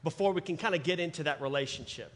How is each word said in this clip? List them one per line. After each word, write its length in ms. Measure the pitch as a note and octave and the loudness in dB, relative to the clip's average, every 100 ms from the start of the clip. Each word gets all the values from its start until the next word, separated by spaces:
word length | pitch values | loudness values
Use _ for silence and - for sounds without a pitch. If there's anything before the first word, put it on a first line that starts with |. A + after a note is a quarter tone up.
before 280 | E3 - G3 | -2 2 2
we 100 | F3+ | 2
can 140 | F3 E3+ | 0 -2
kinda 220 | A3 F3 | 2 2
get 220 | C#3+ F3+ | 2 0
into 240 | E3+ D#3+ | 0 0
that 180 | D3+ C#3 | -2 0
relationship. 720 | C#3 C#3+ C3+ - A#2+ - G2 | 0 0 0 -4 -8 -10 -12